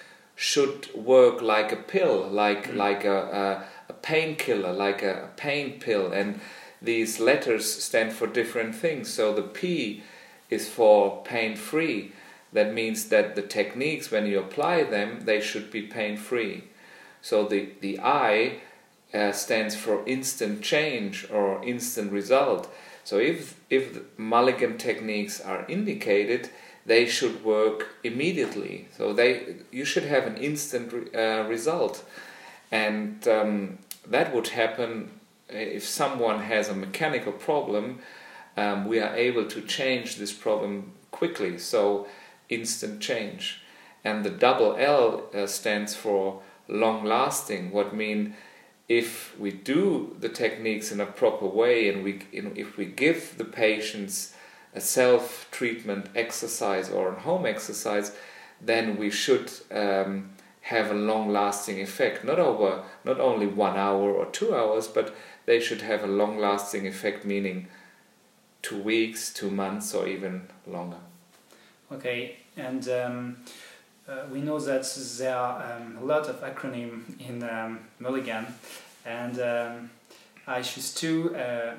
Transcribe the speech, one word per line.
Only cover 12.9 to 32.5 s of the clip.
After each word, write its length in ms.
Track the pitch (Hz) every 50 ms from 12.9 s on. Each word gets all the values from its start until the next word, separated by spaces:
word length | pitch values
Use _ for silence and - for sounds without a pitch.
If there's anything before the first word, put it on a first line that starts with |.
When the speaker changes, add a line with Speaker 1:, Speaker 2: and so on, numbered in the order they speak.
| 110 107 - -
Speaker 1:
that 260 | 110 104 101 - -
the 80 | 104
techniques, 680 | 101 - - 107 98 - - 123 139 156 151 135 - -
when 140 | 113 107 104
you 120 | 104 101 95
apply 460 | 92 - - 147 147 170 175 165 139
them, 380 | - 107 101 104 110 117 120 101
they 160 | 110 107 104
should 300 | - - - 107 101 -
be 100 | - 107
pain-free. 800 | 104 - - 117 107 104 104 104 - - 127 120 110 98 - 92 - - - - - - - - - - - _
So 260 | - - 110 107 104
the, 240 | 101 104 98 98 - - -
the 180 | 101 98 101 -
I, 640 | - 127 143 143 123 110 104 110 117 131 - - - - - - _ _ _ _ _ _
uh, 200 | - 104 104 101
stands 420 | 98 - - - 117 110 107 104 104
for 320 | - - 113 104 - -
instant 560 | 120 131 131 131 - - - 113 104 104 107
change 640 | - - 165 151 156 151 131 113 104 98 95 - - -
or 320 | 107 104 101 98 95 - -
instant 480 | 123 123 117 - - - 117 104 98
result. 600 | 101 101 95 - 131 139 143 127 101 87 - - - - - - - -
So 160 | - - 104 104
if, 420 | 123 156 170 165 - - - - - _
if 240 | 131 135 131 120 -
the 80 | - - - -
Mulligan 600 | - 110 110 113 120 127 131 123 110 120 117 110 -
techniques 640 | - 120 101 - 110 110 107 104 101 104 - -
are 240 | - 95 92 92 - -
indicated, 800 | 160 202 107 202 - - - 113 98 101 104 107 120 123 - - - - - - - - _
they 200 | 113 113 117 120
should 380 | 117 - - 131 117 113 107 110
work 440 | 110 107 107 107 110 - - - - - - -
immediately. 840 | 117 117 127 147 180 180 156 120 - - 101 98 98 95 95 - - -
So 160 | - 107 104
they, 440 | 104 113 120 127 127 - - - 87 - - -
you 120 | - 127 147
should 200 | - - - -
have 220 | 147 147 131 120
an 100 | 110 107
instant 560 | - 135 147 151 143 - - 127 120 117 117
re-, 200 | 120 117 113 - -
uh, 300 | 113 113 110 110 110 107 113
result. 560 | 117 113 113 156 170 170 117 98 - - - - - - - - - - - -